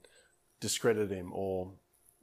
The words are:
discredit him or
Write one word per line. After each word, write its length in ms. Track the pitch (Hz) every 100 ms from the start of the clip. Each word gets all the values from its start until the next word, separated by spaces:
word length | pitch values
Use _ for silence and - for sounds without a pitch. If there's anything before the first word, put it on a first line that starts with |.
| - - - _ _ _
discredit 520 | 110 - 123 107 104
him 200 | 95 90
or 380 | 90 95 92 92 98 _ _ _ _